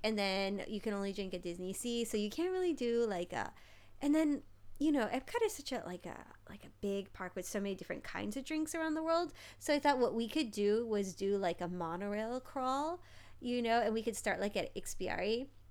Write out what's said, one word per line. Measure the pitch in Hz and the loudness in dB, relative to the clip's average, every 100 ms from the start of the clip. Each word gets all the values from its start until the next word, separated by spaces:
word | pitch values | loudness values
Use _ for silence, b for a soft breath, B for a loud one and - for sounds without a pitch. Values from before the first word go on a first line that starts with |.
and | 220 208 | 0 2
then | 196 190 196 196 - | 2 2 0 -2 -4
you | 208 | -4
can | 220 | -2
only | 202 196 | -2 -2
drink | 196 190 | -2 -4
at | 180 | -4
Disney | 180 175 185 | -4 -4 -4
Sea, | 190 240 233 | -4 -2 0
so | 220 214 | 0 0
you | 208 | 0
can't | 254 359 | 0 0
really | 370 359 | 2 0
do, | 285 240 233 | 2 2 2
like, | 226 180 175 | 2 0 -2
a, | - - - B B B B | -4 -4 -8 B B B B
and | 285 | 4
then, | 311 302 285 - - - - | 6 6 2 -4 -16 -10 0
you | 302 | 4
know, | 285 214 | 4 4
Epcot | 262 - 466 | 0 -2 0
is | 440 | 0
such | - - | 0 -4
a, | 240 | -4
like, | 180 180 - | -4 -8 -8
a, | - - - - | -12 -14 -18 -16
like, | 202 | -16
a | 180 - | -16 -6
big | 202 196 190 | -2 -2 -4
park | - 180 | -8 -8
with | 185 180 | -6 -4
so | 208 | -2
many | 202 | -2
different | 190 - - | -4 -6 -8
kinds | - - 208 269 | -8 -6 -4 -4
of | |
drinks | 262 311 311 330 | -2 -2 -2 -2
around | 320 | 0
the | 311 | 0
world, | 320 330 339 - B B | 2 2 2 -6 B B
so | - | 2
I | 294 | 4
thought | 294 262 | 6 6
what | 240 | 4
we | 226 226 | 2 0
could | 311 240 | 0 0
do | 202 202 214 233 | 2 4 4 4
was | 208 190 | 0 0
do, | 175 196 202 | 0 2 2
like, | 180 170 | 2 0
a | 175 | -2
monorail | 180 165 175 202 208 220 254 | -2 -2 -2 -2 -2 -2 -4
crawl, | - 277 254 269 311 359 B B B B | -6 -2 0 0 0 -4 B B B B
you | 247 247 | -2 0
know, | 233 233 | 4 4
and | 220 | 4
we | 220 | 2
could | 220 196 | 0 -2
start, | 214 175 | 0 0
like, | 202 202 | 0 0
at | - | -2
Ikspiari, | 196 - - 190 - 208 233 277 - - | -4 -6 -4 -2 0 0 0 -2 -12 -20